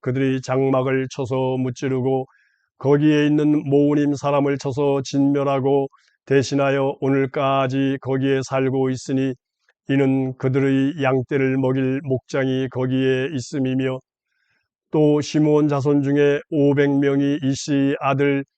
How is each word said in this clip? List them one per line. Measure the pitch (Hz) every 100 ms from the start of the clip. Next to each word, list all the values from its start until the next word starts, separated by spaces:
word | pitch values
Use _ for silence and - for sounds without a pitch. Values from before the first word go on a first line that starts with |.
그들의 | - 131 135 131
장막을 | 127 131 135 135 131 131 131
쳐서 | - 127 131 131 131
무찌르고 | 131 123 143 131 127 135 131 _ _ _ _ _
거기에 | 131 147 151 151 147
있는 | 151 151 151 139
모우님 | 143 147 147 147 139
사람을 | 147 143 143 139
쳐서 | 143 131 143 139
진멸하고 | 131 139 139 143 139 139 131 139 139 - _ _ -
대신하여 | 139 123 139 139 139 135 139
오늘까지 | 135 139 135 151 135 135 135 135 135 135
거기에 | 135 135 135 135
살고 | 127 135 135 135 131
있으니 | 127 - 135 135 123 _ _ _ _ -
이는 | 135 139 135 131 127
그들의 | 131 131 135 135 135 165
양떼를 | 135 131 123 143 131 131
먹일 | 131 131 131 135
목장이 | 143 127 - 143 135 131 131
거기에 | 127 127 131 131 131 131 135
있음이며 | 123 147 131 131 131 131 - _ _ _ _ _ _ _ _
또 | 160 151 147
시므온 | 143 156 151 151 151
자손 | 143 135 143
중에 | 139 143 143 143 -
오백 | 160 143 143 143 139
명이 | 143 139 143 147
이시의 | 135 135 - 143 139 143
아들 | 139 139 143 139 139